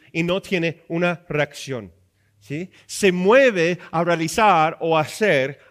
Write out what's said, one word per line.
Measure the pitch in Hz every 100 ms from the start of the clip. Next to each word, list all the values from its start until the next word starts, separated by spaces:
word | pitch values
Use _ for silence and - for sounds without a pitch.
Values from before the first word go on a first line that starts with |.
| _
y | 160
no | 170 190
tiene | - 185 165 156 -
una | 170 175 170 -
reacción, | 147 143 - - 127 98 _ _ _ _ _
¿sí? | - 143 185 _ -
Se | - 202
mueve | 180 185 254 262 190 165 175 -
a | 165
realizar | 175 170 160 - 214 170 156 -
o | 165 160
hacer | 151 - 214 143 135 143 _